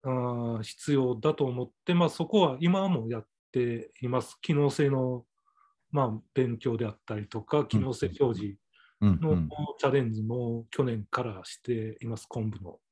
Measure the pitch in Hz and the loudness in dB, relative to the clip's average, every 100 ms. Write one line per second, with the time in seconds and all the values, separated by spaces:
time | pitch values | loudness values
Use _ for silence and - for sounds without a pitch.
0 | 131 127 123 120 117 113 113 - - 143 | -2 -2 -2 -2 -2 -4 -6 -8 0 2
1 | 127 117 156 151 135 127 123 _ - 175 | 2 2 0 2 0 -2 -8 _ 0 4
2 | 170 - 160 214 170 131 170 190 196 160 | 4 0 2 4 4 4 2 2 2 0
3 | 113 117 - _ _ 127 120 117 - _ | -2 -6 -8 _ _ -2 0 -2 -8 _
4 | 123 127 117 - - 147 143 123 143 135 | -2 -2 -2 -10 0 4 4 4 2 2
5 | 127 123 - _ _ _ _ _ _ 147 | 0 -2 -8 _ _ _ _ _ _ 0
6 | 127 110 _ - 127 117 123 113 113 - | 0 -2 _ 0 0 0 -2 -2 -4 -6
7 | - 107 104 113 - 151 - 110 95 117 | -8 -8 -6 -10 0 0 2 2 0 -2
8 | 95 - 131 98 104 98 _ _ _ _ | -4 0 0 0 -6 -10 _ _ _ _
9 | 104 90 160 90 80 - 147 - 139 135 | 4 4 4 2 2 -2 -6 0 2 2
10 | 117 110 110 120 120 117 117 - 131 117 | 2 -2 -2 -2 -2 -4 -6 -2 0 -2
11 | 104 - 123 98 92 - - 117 110 110 | -4 -4 -4 -6 -12 -12 -4 -4 -4 -8
12 | 117 110 - 123 110 92 92 - _ | -8 -8 -8 -6 -4 -6 -12 -16 _